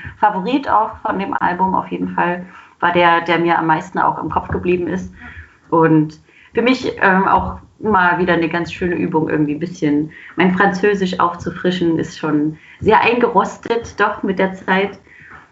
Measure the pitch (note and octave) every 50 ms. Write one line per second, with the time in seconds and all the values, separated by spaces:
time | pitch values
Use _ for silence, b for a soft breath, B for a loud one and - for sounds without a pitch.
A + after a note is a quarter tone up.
0 | B B B - - G#3 G3+ F#3+ F3+ A3+ B3+ D4 C4+ - - G#3 A3 - - -
1 | - A3 G3+ F#3+ G3 - - - - F3 F3 F3+ F#3+ F#3 F#3 F3+ F3+ - F3+ F3
2 | F3+ F3+ - - E3+ F3 F3 F3+ F3+ B B B B B B _ - F3 F3 F3
3 | F3 E3+ E3+ E3+ E3 F3 E3+ E3 E3+ E3+ E3 D#3+ E3 D#3+ D#3 D#3 - - - -
4 | - - - - - D#3+ - - - - - F#3 F#3 F3+ F3+ F3+ F3 - F3+ F#3+
5 | F#3 - B B B B B B B B B B B - - E3 D#3+ D#3 D#3 D#3
6 | D3+ D#3 - - b b b b b b - G#3+ A3 B3 C4 - - - - -
7 | - G3 F#3 F#3+ F#3+ - - - - - - - - - _ _ - A3 G#3 F#3
8 | F3+ F3 F3 E3+ F#3 F3 E3+ E3 E3 D#3 E3 F3 E3+ D#3 - - F#3+ F3 E3+ D#3+
9 | F3+ F#3 F#3 D#3+ D#3 D#3+ D#3+ D3+ D#3 D3 D3 D3+ E3+ - - - - D3+ D3 D3
10 | D3+ D#3 B B B B B - F3+ F#3 F#3 - A#3+ A#3 F#3 - - G#3 G3+ F#3+
11 | F#3+ F#3 - - - - - - - - - - - F3+ F3+ F3+ F3 E3+ E3 D#3+
12 | - - - - - D#3 D3 D3+ D3 D#3 D#3 B B B B B - F3+ A3+ -
13 | - A3 A#3+ A#3+ A#3+ A#3 - - - - - - - - A#3 A#3 A#3 - - -
14 | G3+ G#3 - - - G3+ F#3 F3+ F#3+ F3+ F#3 - - - F#3+ F#3+ G3+ G3+ - -
15 | B B B B B B B B B B